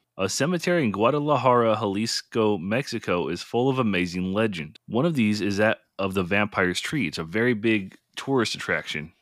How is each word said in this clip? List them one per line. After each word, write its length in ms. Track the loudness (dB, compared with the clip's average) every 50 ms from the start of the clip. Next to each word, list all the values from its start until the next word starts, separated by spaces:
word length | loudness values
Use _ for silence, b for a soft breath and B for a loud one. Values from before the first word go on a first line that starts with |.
| _ _ _ -4
A 100 | -4 -2
cemetery 540 | 0 0 0 0 0 0 0 0 2 2 2
in 80 | 0
Guadalajara, 840 | 2 2 2 4 4 2 2 2 2 4 4 4 4 6 4 4 2
Jalisco, 800 | 2 0 -2 0 -2 -2 -2 -4 -6 -8 _ 0 2 2 2 2
Mexico, 720 | 0 -2 -2 -2 -2 -4 -4 -8 -6 -2 -2 -2 -2 0
is 160 | -2 -4 -6 -8
full 260 | -4 -2 0 2 2
of 80 | 2
amazing 560 | 2 0 2 2 0 -2 -2 -2 -4 -4 -2 0
legend. 460 | 0 0 0 -2 -6 -10 -12 -14 -20 _
One 180 | -4 -2 0 0
of 80 | 2 2
these 280 | 2 2 2 2 0
is 160 | -2 -2 0
that 240 | 2 2 2 2 -2 _ _ _ -4
of 160 | -4 -2 -2
the 80 | -2 -2
vampire's 560 | 0 0 0 0 0 0 0 0 0 0 -2
tree. 260 | -4 -4 -4 -2 -2
It's 140 | -4 -4 -6
a 40 | -8
very 300 | -4 -2 0 2 2 0
big 440 | 0 0 0 0 0 -2 -6 -14 _ _ _ _
tourist 400 | -10 -4 -2 0 0 0 0 -4
attraction. 580 | -6 -4 -4 -4 -4 -4 -6 -8 -8 -8 -10 _ _